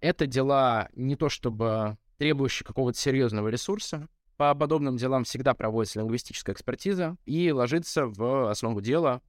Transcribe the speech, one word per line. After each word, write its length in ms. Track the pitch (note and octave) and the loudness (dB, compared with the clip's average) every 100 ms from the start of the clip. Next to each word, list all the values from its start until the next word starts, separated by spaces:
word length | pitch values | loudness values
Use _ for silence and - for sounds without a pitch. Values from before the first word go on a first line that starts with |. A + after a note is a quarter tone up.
Это 260 | D#3 - C#3+ | -2 0 0
дела 640 | B2+ C3+ C#3 B2+ A2+ - - | 0 2 4 4 2 -2 -4
не 200 | C3 C#3+ | -4 0
то 140 | D3 | -2
чтобы 680 | - B2 G#2+ A2+ A2 G#2+ G#2+ _ - | -2 -4 -2 0 0 -2 -6 _ -2
требующие 480 | D3+ C#3+ C3+ - - | 0 2 0 -2 -6
какого-то 320 | C3 B2 - | -2 -2 0
серьёзного 500 | C#3 C3 B2 G#2+ G#2+ | 0 2 2 0 0
ресурса. 600 | A#2+ - G#3+ - D3+ D3+ _ _ - | -2 -4 -6 -6 -10 -12 _ _ 0
По 180 | D3 C#3+ | 2 2
подобным 400 | D3 D#3 C#3 B2 | 2 2 0 0
делам 300 | C3 C3 A#2 | 0 0 -2
всегда 280 | B2 C3 | 0 0
проводится 460 | A#2 A2 A2+ A2 G#2+ | 2 0 0 -2 -2
лингвистическая 560 | A2 A#2+ - - - G2 | -2 -4 -6 -8 -6 -6
экспертиза 600 | - - G3 F#3 D#3+ F3+ - | -6 -4 -2 -2 -2 -6 -4
и 260 | D#3 F3 | 0 2
ложится 540 | C3+ B2 E3 E3 D#3+ B2 | 2 2 0 0 0 0
в 440 | G2 A#2 C3+ A2+ | 0 0 2 0
основу 300 | G#2+ A2+ G#2 | 0 -2 -2
дела, 420 | G#2+ D#3 D3+ B2 | 0 2 2 0